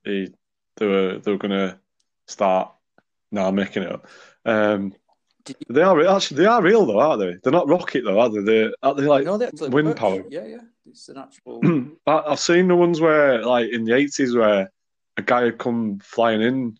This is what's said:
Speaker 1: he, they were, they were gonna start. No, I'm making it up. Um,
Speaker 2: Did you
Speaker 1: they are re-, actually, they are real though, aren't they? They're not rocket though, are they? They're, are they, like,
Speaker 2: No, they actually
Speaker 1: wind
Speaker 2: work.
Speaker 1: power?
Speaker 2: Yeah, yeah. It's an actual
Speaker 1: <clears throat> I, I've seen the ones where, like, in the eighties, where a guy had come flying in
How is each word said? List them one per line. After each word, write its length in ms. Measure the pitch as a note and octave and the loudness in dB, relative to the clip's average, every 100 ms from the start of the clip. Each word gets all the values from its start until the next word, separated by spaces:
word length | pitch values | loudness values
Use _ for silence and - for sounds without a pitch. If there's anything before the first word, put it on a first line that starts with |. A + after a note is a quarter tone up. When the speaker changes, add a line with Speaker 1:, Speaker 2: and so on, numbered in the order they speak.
Speaker 1:
he, 240 | - G2 F#2 - _ _ _ - | -8 -6 -8 -12 _ _ _ -6
they 100 | G#2 | -2
were, 320 | G2 F#2+ G2+ | 0 -2 -4
they 120 | G#2 | -4
were 80 | G2 | -4
gonna 400 | G#2 G2 F#2+ F2+ _ _ _ _ - | -2 -4 -4 -8 _ _ _ _ -20
start. 460 | - G2 F#2 - _ _ _ _ _ _ | -4 0 0 -2 _ _ _ _ _ _
No, 140 | G2+ F#2+ | -4 -2
I'm 80 | |
making 280 | G2 G2+ G#2 | -2 -2 -6
it 80 | F#2 | -8
up. 140 | - - - - _ A#2 | -10 -14 -20 -20 _ -4
Um, 480 | G#2+ G#2 G#2 G2 - _ _ _ _ | 0 0 -2 -4 -12 _ _ _ _
Speaker 2:
Did 120 | - C3+ - | -20 -18 -4
you 60 | |
Speaker 1:
they 80 | B2 | 2
are 120 | F#3 E3 | 4 4
re-, 100 | F3 | 4
actually, 320 | G3 - C#3+ | 2 0 0
they 80 | G3 | 2
are 160 | A#3+ | 4
real 240 | F3 A3+ D3+ | 4 4 2
though, 120 | G#2 | 2
aren't 200 | D3 B2+ | 2 0
they? 160 | F#2 F2 | -4 -4
They're 100 | - | 0
not 160 | E3 D3+ | 0 2
rocket 360 | F3 - C#3 | 0 0 -4
though, 140 | A2+ G2 | 0 2
are 80 | A#2+ | 2
they? 100 | G#2+ | 0
They're, 300 | G2+ A2 A2 - | 0 2 0 -2
are 120 | C3+ | -4
they, 80 | C#3+ | 0
like, 220 | D3 C#3 D3+ | 2 2 0
Speaker 2:
No, 100 | G#3 | -2
they 100 | B3 | -4
actually 200 | D3+ C#3+ | -6 -2
Speaker 1:
wind 180 | C#3 D#3 | 0 0
Speaker 2:
work. 80 | D3+ | -2
Speaker 1:
power? 240 | G#2 F#2+ F#2 | -2 -4 -8
Speaker 2:
Yeah, 160 | D3+ A3 | -14 -14
yeah. 140 | A3 - _ _ | -18 -20 _ _
It's 220 | - - | -20 -20
an 80 | C3+ | -20
actual 420 | - _ B2+ A#2 | -20 _ -20 -4
Speaker 1:
<clears throat> 440 | E3 D#3 B2 - - | -2 -2 -4 -6 -2
I, 120 | D#3 D3+ | 0 0
I've 120 | C3+ | -2
seen 280 | - F3 F#3 | 0 2 4
the 80 | F3 | 4
ones 240 | F3 E3 | 2 2
where, 420 | D#3+ D3+ C#3+ A#2+ | 2 4 4 2
like, 240 | A2+ B2 A2+ | 2 0 0
in 140 | A#2 | -4
the 100 | A2+ | 0
eighties, 400 | B2 C#3+ - C3 | 0 0 -2 0
where 360 | A#2+ G#2+ G2+ F#2+ _ _ _ _ - | 2 4 2 0 _ _ _ _ -8
a 40 | |
guy 220 | G2 B2 | 0 0
had 140 | A#2+ A#2 | 0 -2
come 400 | B2+ A#2 A2 G2 | -4 -4 -4 -6
flying 380 | - - A2+ A2 | -8 -2 0 2
in 380 | A#2 C3 A#2+ A2 | 0 -2 -6 -10